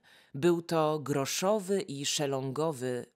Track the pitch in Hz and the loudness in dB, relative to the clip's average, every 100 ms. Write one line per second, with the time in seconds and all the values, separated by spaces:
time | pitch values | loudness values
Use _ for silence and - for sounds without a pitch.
0 | - - _ 139 165 170 170 165 151 156 | -20 -20 _ 0 2 2 2 2 2 0
1 | 131 139 135 - 185 220 185 196 - 139 | 0 0 0 0 2 2 0 -2 -2 -4
2 | 139 - 143 135 135 127 160 135 127 123 | -2 0 0 0 -2 0 -2 0 -2 -4
3 | 120 | -6